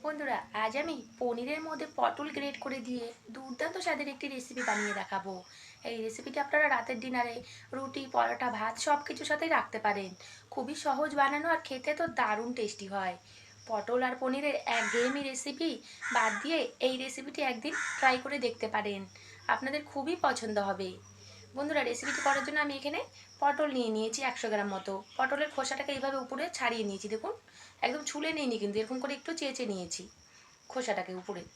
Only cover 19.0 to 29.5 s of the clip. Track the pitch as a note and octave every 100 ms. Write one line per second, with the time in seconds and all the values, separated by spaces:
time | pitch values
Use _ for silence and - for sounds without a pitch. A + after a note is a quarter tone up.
19 | F#3+ - - - - - C4 D4 D4 C#4
20 | C#4 F4 D4 B3 A3+ G#3 G3 F#3+ F#3 F#3
21 | - - - - - C4 D4 D4 A#3+ A#3+
22 | C4+ B3+ C#4 C#4 C4+ D4+ D4 C#4 C#4 E4+
23 | - - - - C#4+ C#4+ D4+ C4 A3+ G#3+
24 | A3 A3+ C4 B3+ A3+ G#3 G3+ F#3+ F#3 G3
25 | - - C4 C#4 D4+ C#4+ C4 C#4 C#4 C4+
26 | C4+ C4+ B3+ C4 E4+ - B3 A#3 G#3 G3
27 | G#3 A3 E4 A4+ - - - - B3 D4
28 | D4 D4 D#4 D#4 C4+ A3 G3+ G3+ A3 B3+
29 | C4+ C#4 - E4 C#4